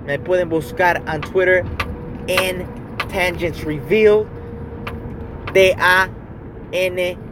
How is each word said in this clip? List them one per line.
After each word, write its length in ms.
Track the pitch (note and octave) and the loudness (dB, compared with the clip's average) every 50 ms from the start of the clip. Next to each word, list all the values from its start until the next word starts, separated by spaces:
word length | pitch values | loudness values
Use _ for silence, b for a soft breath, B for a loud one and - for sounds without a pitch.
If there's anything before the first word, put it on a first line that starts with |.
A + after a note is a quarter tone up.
| - | -4
Me 140 | C#3+ C#3+ C3+ | -4 -4 -4
pueden 320 | A2+ D3+ F#3 F3+ F3+ D#3+ | 0 2 2 2 2 2
buscar 520 | E3 D#3+ D3 - - - F#3 F3 E3+ D3+ - D3+ | 0 -2 -2 -4 0 2 4 4 4 2 -2 -4
on 140 | D#3+ D3+ | -4 -4
Twitter 420 | D3 - - F#3+ F#3 F3+ F#3 F3+ F3 - - - - - - - - - - - - - | -6 0 2 2 4 6 4 4 2 -2 -6 -6 -6 -6 -6 -8 -10 -10 -10 -10 -6 -2
en 400 | F#3 F#3 F#3 F#3 F3+ F3+ F3+ - - - - - - - - - | 0 0 0 0 -2 -4 -8 -8 -10 -12 -12 -12 -10 -10 -8 -4
Tangents 560 | - G3 F3+ F3+ F3 D#3+ E3+ E3 D3 - - | -2 0 0 0 0 -2 -4 -4 -4 -4 -4
Reveal. 640 | D#3 D3+ D3 C3 C3+ G3 A3 G#3+ G#3 G#3 G#3+ G#3+ - - - - - - - - - - - - - - - - - - - - - - - - - - | -4 -4 -4 0 2 4 6 8 8 6 6 2 -2 -8 -12 -12 -12 -10 -10 -10 -12 -10 -10 -10 -10 -10 -10 -10 -10 -10 -10 -10 -12 -12 -10 -10 2 4
T 180 | F#3+ F#3+ F#3 F3+ - | 6 6 6 6 4
A 320 | E3+ F3+ F#3 F#3 F#3 F#3 - - - - - - - - - - - - - | 4 6 6 6 4 2 -2 -14 -14 -16 -16 -14 -14 -14 -14 -14 -12 -6 -2
N 440 | F3+ F#3 F#3 F3+ F3+ F3+ F3+ F3+ - D3+ - | -2 -2 0 0 0 -2 -2 -4 -6 -12 -14